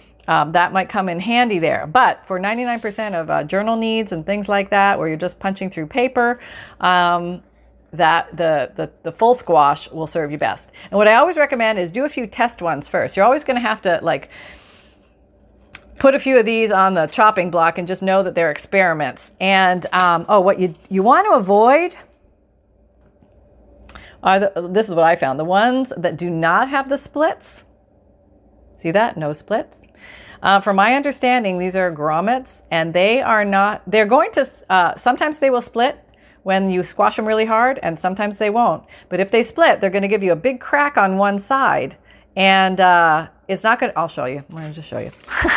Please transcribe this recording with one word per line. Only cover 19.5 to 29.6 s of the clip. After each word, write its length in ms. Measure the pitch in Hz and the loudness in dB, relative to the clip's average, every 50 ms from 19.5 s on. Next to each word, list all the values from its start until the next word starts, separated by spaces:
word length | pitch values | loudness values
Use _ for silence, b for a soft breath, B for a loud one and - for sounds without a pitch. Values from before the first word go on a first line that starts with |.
| 196 190 190 180 180 180 175 - | 2 4 4 4 2 0 -2 0
um, 340 | - 180 180 175 170 165 170 - | 2 2 4 4 2 0 2 2
oh, 120 | 208 202 | 2 4
what 180 | 180 196 - 185 | 4 4 2 2
you, 160 | 185 175 160 - - - | -2 -4 -4 -8 -10 -4
you 140 | 190 190 190 | -2 2 4
want 240 | 233 285 339 403 427 | 4 4 4 4 4
to 60 | 339 | 2
avoid 600 | 254 190 175 202 208 226 247 277 320 349 349 - - - _ _ _ _ _ _ _ _ _ _ _ _ _ _ _ _ _ _ _ _ _ _ _ _ _ _ _ _ _ _ _ _ _ - - - B B B B B B B - | 2 2 2 4 4 6 6 4 4 2 -2 -6 -12 -20 _ _ _ _ _ _ _ _ _ _ _ _ _ _ _ _ _ _ _ _ _ _ _ _ _ _ _ _ _ _ _ _ _ -20 -20 -20 B B B B B B B 0
are 160 | 180 190 196 | 0 2 2
the, 280 | 202 196 - 170 175 175 | 2 0 -2 -4 -6 -2
this 160 | 185 214 220 202 | -2 -2 -2 0
is 60 | 170 | 0
what 100 | 165 160 | 2 2
I 100 | 165 175 | 2 2
found, 240 | 170 151 135 131 147 | 2 0 -2 -2 -4
the 60 | 156 | -2
ones 480 | 175 185 196 220 247 254 262 262 - - | 0 0 2 2 2 0 -2 -2 -4 -6
that 220 | 175 165 165 160 - | -4 -4 -6 -4 -4
do 100 | 175 175 | -6 -4
not 400 | 170 160 165 165 175 208 247 269 | -4 -2 0 2 2 2 0 0
have 200 | 294 277 269 262 | -2 -4 -4 -4
the 100 | 285 277 | -4 -6
splits. 640 | - - - 285 311 349 - - - - - - - _ _ _ _ _ _ _ _ _ _ _ _ _ _ _ _ _ _ _ _ _ _ | -6 -6 -4 -2 -2 -2 -2 -6 -12 -18 -18 -20 -20 _ _ _ _ _ _ _ _ _ _ _ _ _ _ _ _ _ _ _ _ _ _
See 160 | - - 165 | -10 -6 -2
that? 260 | 165 202 226 - - | 0 0 0 0 -2
No 160 | 156 156 147 | -6 -6 -6
splits. 540 | 151 - - - 202 247 | -6 -8 -6 -6 -6 -6